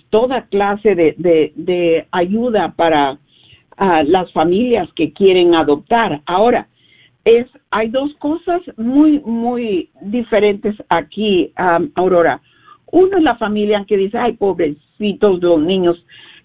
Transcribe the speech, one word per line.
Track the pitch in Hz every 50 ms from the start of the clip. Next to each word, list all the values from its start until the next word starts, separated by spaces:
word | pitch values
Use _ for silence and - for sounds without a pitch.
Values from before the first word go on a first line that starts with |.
| _ -
toda | - 214 240 254 269 240 214
clase | - - 202 202 202 202 208 - 220 196
de, | 170 170 151 - -
de, | 165 180 165 160 151 - -
de | - 165 175 180 180 175 170 165 165 - -
ayuda | - 185 175 175 202 226 233 247 220 208 175 156 -
para, | - 170 165 160 147 143 139 131 - _ _ _ _ _ _ _ _ _ _ -
ah, | - 196 190 175 160 151
las | 139 175 185 180 170
familias | - 190 160 170 175 196 247 254 240 214 180 - -
que | - 165 147
quieren | - - 196 190 185 185 175 175 170
adoptar. | 165 156 143 147 147 - - 226 233 226 196 156 143 -
Ahora, | - 175 185 214 240 247 - 214 _ _ _ _ _ _ _ _ _ _ _ -
es, | 220 233 233 247 247 _ _ _ -
hay | - 208 220 233
dos | 220 262 277 294 294 _
cosas | - 294 311 339 - - 349 359 349 - - -
muy, | 220 233 262 285 302 311 302 285 -
muy | 214 233 233 233 240 247 240 247 220 202 175 - - _ -
diferentes | 165 196 208 247 233 - 226 208 208 208 202 202 - 214 208 - - -
aquí, | 180 170 - - - 196 214 214 196 180 151 - -
am, | - 175 185 170 170 170 147 -
Aurora. | - 180 185 185 175 170 156 123 - _ _ _ _ _ - - _ _ -
Uno | - 311 381 381 392 370
es | 320
la | 277 233
familia | 233 226 202 208 214 208 208 214 202 196
que | - 214 196
dice, | 190 196 208 233
"Ay, | 233 240 233
pobrecitos | - 202 196 180 175 185 147 151 - _ _ _ - 208 208 185 - - 208 190 175
los | 175 175 170 160
niños, | 151 170 190 190 180 175 170 175 _ _ - - - - - - _